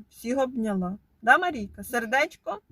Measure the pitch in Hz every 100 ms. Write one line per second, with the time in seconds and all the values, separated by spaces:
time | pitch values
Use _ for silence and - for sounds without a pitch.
0 | - - 233 269 262 254 220 190 180 202
1 | - _ 220 294 359 247 202 - 190 240
2 | 226 262 311 - 349 415 -